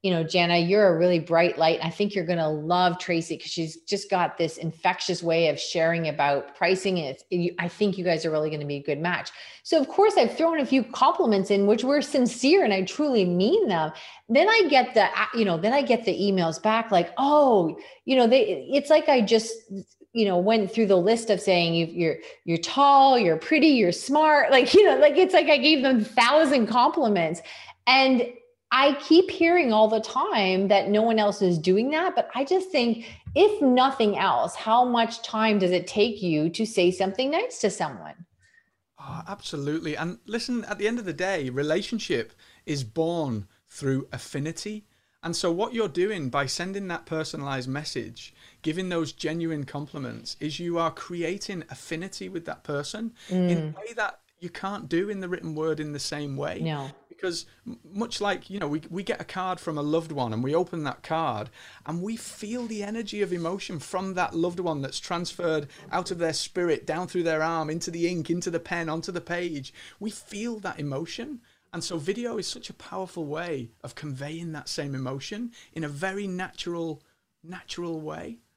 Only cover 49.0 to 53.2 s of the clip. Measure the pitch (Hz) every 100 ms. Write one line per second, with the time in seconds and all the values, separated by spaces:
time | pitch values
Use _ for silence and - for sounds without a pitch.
49 | 160 - 151 170 165 151 135 143 147 151
50 | 127 113 - - 151 151 175 170 165 -
51 | - 175 165 196 - 185 147 147 - 165
52 | 190 - 185 185 165 - - 143 143 214
53 | 226 _